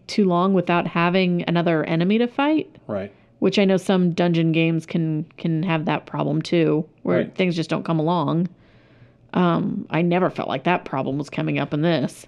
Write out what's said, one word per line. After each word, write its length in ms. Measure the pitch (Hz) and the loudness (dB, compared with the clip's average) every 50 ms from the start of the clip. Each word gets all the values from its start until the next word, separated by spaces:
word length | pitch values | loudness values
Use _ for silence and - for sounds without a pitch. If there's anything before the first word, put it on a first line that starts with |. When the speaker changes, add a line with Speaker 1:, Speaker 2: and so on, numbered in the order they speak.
| - - | -10 -4
Speaker 1:
too 160 | - - - | 0 2 2
long 300 | 185 175 175 180 196 196 | 4 4 2 2 2 2
without 320 | 185 175 - 170 175 - | 2 2 2 0 0 0
having 580 | 165 - 170 170 175 180 190 185 180 175 175 175 | 0 0 0 2 2 2 2 2 2 0 0 0
another 380 | - 170 170 170 175 165 156 147 | 0 0 0 2 2 0 0 0
enemy 340 | - 165 160 175 190 208 226 | 0 0 0 2 2 2 2
to 80 | 240 | 0
fight. 480 | 240 - - 277 294 311 302 - - - - - | 0 -2 -2 0 0 0 0 -2 -4 -10 -18 -10
Speaker 2:
Right. 260 | - 107 98 98 101 - _ _ _ _ _ | -8 -6 -6 -6 -8 -12 _ _ _ _ _
Speaker 1:
Which 200 | - 190 180 214 | -2 0 2 4
I 60 | 202 | 4
know 120 | 190 190 | 4 4
some 340 | 185 - - 196 180 180 175 165 | 2 2 2 2 2 2 2 2
dungeon 400 | - 175 175 170 165 165 165 160 | 2 2 2 2 2 2 2 2
games 320 | 165 165 165 165 160 160 | 2 2 2 0 -2 -4
can, 380 | - - 175 165 160 156 151 160 - - - | -4 -4 -2 -2 -2 -2 -4 -6 -8 -10 -6
can 240 | - 170 160 156 165 | -4 -2 -2 -2 0
have 220 | 190 165 156 147 | -2 -2 -2 -2
that 200 | - 151 - - | -2 -4 -4 -6
problem 360 | - - 147 147 143 147 160 160 | -8 -6 -4 -2 -2 -2 -2 -2
too, 440 | - 175 170 160 151 151 151 160 - _ _ - | 0 2 2 2 2 2 0 -2 -4 _ _ -4
where 160 | - 175 170 | 0 0 0
Speaker 2:
Right. 160 | - - - | 0 -2 -2
Speaker 1:
things 200 | - 190 180 170 | -2 0 0 0
just 140 | 175 160 - | -2 -2 -2
don't 140 | - - - | -4 -4 -2
come 140 | - 165 160 | -2 -2 0
along. 500 | 151 160 180 175 147 139 147 165 185 175 - - - - - - - _ - - - - _ _ _ _ - | 0 0 0 0 0 0 0 -2 -2 -4 -6 -12 -20 -20 -20 -20 -20 _ -20 -20 -20 -20 _ _ _ _ 0
Um, 540 | - 180 175 165 - - - - - - - | 2 2 2 2 0 0 -2 -4 -6 -6 -4
I 120 | - 160 175 | -2 0 0
never 260 | 175 175 180 185 - | 2 2 2 0 0
felt 200 | - - - - | -2 -4 -4 -4
like 160 | 110 135 - | -6 -2 0
that 200 | 170 180 - - | 0 0 0 -2
problem 320 | - - 135 135 135 135 | -4 -6 -4 -4 -4 -4
was 140 | 147 143 - | -4 -6 -6
coming 280 | - - 156 156 147 139 | -6 -6 -4 -2 -2 -2
up 120 | 139 139 156 | -2 -2 -2
in 100 | 147 151 | 0 0
this. 440 | 175 165 143 - 156 - - - | 2 2 0 0 -4 -6 -12 -10